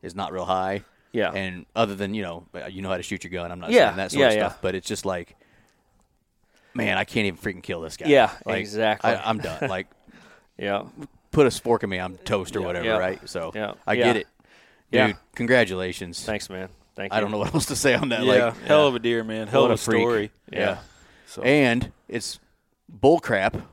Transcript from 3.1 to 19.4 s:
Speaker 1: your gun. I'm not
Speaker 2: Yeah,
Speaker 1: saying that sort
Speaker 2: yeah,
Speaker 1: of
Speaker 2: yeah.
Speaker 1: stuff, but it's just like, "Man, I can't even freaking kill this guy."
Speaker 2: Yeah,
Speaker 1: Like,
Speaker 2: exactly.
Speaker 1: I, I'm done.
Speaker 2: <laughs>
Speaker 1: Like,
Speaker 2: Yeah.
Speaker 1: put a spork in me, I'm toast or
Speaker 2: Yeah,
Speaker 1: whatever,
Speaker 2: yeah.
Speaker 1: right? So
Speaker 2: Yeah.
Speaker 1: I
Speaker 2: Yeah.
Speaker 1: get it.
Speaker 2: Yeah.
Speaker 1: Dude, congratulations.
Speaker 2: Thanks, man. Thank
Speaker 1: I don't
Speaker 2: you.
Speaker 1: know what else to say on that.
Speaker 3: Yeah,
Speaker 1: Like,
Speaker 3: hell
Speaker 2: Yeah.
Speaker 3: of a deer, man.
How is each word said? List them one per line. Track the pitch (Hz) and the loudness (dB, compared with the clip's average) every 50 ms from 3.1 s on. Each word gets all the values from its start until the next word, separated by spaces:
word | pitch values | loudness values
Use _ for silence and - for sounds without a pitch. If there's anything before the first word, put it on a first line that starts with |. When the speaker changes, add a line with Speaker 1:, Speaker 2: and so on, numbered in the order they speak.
| 98 90 - | -8 -8 -8
Speaker 1:
your | 90 87 | -8 -8
gun. | 90 87 85 | -8 -8 -8
I'm | 87 90 | -10 -10
not | - 165 | -6 2
Speaker 2:
Yeah, | 226 247 160 110 | 4 4 4 4
Speaker 1:
saying | 87 | 2
that | 92 95 92 156 | -2 -6 -4 0
sort | 139 | 4
Speaker 2:
yeah, | 139 123 | 4 4
Speaker 1:
of | 110 | 4
Speaker 2:
yeah. | 107 104 98 | 4 2 0
Speaker 1:
stuff, | - - - | -4 -4 -4
but | 95 92 | -4 -4
it's | 95 - | -4 -6
just | - 110 95 - | -6 -8 -6 -4
like, | 98 92 90 87 _ _ _ _ _ _ _ _ _ _ _ _ _ _ _ _ _ _ _ _ _ _ _ _ _ _ _ _ _ _ | -6 -6 -6 -6 _ _ _ _ _ _ _ _ _ _ _ _ _ _ _ _ _ _ _ _ _ _ _ _ _ _ _ _ _ _
"Man, | 123 117 104 98 92 | -4 -2 0 0 0
I | 95 | -2
can't | - - 120 107 | -2 0 0 0
even | 101 87 80 | 0 -2 -2
freaking | - 110 95 87 85 | -6 -8 -8 -8 -8
kill | - 92 85 | -8 -8 -8
this | 80 80 - | -8 -10 -12
guy." | - 180 | -6 2
Speaker 2:
Yeah, | 160 143 135 117 101 - - - | 4 6 6 6 4 2 -6 -6
Speaker 1:
Like, | - 110 98 | -4 -4 -4
Speaker 2:
exactly. | 95 104 104 107 110 107 107 - - 113 | -4 -6 -4 0 0 0 0 0 0 0
Speaker 1:
I, | 117 95 73 107 | 0 0 -2 -4
I'm | 110 107 | -4 -4
done. | - 90 80 - - | -4 -8 -8 -6 -6
Speaker 2:
<laughs> | 131 | -4
Speaker 1:
Like, | 95 92 98 _ _ _ _ _ - - - - - _ _ _ _ | -4 -6 -8 _ _ _ _ _ -20 -20 -20 -20 -20 _ _ _ _
Speaker 2:
Yeah. | _ - 101 101 101 - - - - - - _ _ _ _ - | _ -6 -4 -4 -4 -4 -8 -16 -18 -20 -20 _ _ _ _ 4
Speaker 1:
put | 156 147 | 4 4
a | 127 | 4
spork | 110 - - 120 117 107 - | 4 0 0 0 0 2 2
in | 104 | -2
me, | 95 90 | -4 -4
I'm | 92 92 92 - | -4 -6 -10 -10
toast | - - 104 101 92 90 - | -6 -2 -2 -2 -2 -4 -6
or | 101 | -4
Speaker 2:
Yeah, | 92 | -4
Speaker 1:
whatever, | 90 87 87 - | -4 -4 -4 -2
Speaker 2:
yeah. | 113 110 107 | 0 0 0
Speaker 1:
right? | 92 92 95 - - - | 0 -2 -4 -6 -10 -10
So | - 92 82 82 82 | -8 -8 -8 -8 -8
Speaker 2:
Yeah. | 107 107 104 - - _ | -6 -8 -8 -8 -10 _
Speaker 1:
I | - 104 | -2 0
Speaker 2:
Yeah. | 120 120 | 2 4
Speaker 1:
get | 120 117 107 | 2 2 0
it. | 92 _ _ _ _ _ _ _ _ _ _ _ _ _ - | -2 _ _ _ _ _ _ _ _ _ _ _ _ _ 2
Speaker 2:
Yeah. | 123 127 113 | 2 2 2
Speaker 1:
Dude, | 98 - _ _ _ | 0 -4 _ _ _
congratulations. | - 120 117 127 127 117 95 95 92 92 92 92 - 98 87 87 - - | -6 0 2 4 4 4 2 0 -4 -4 -6 -6 -8 -10 -12 -12 -10 -8
Speaker 2:
Thanks, | - 110 104 - - | -6 -6 -6 -6 -10
man. | 95 92 95 92 - _ _ _ _ | -10 -12 -12 -12 -14 _ _ _ _
Thank | - 95 98 - | -10 -8 -4 -2
Speaker 1:
I | 110 | -2
don't | 107 101 | -2 0
Speaker 2:
you. | 107 | -2
Speaker 1:
know | 104 | -4
what | 101 - - | -4 -2 -2
else | 165 - | -2 -2
to | - 147 | -2 -4
say | - - 143 123 | 0 2 2 4
on | 110 98 139 | 4 2 0
that. | 117 110 - | -2 0 2
Speaker 3:
Yeah, | 127 127 127 120 | 4 4 4 4
Speaker 1:
Like, | 117 113 110 120 | 2 -2 -6 0
Speaker 3:
hell | 120 147 151 151 | 4 6 6 6
Speaker 2:
Yeah. | 143 | 6
Speaker 3:
of | 123 | 2
a | 120 | 0
deer, | 113 117 117 117 113 | 0 0 0 0 -2
man. | 110 110 110 | -4 -6 -6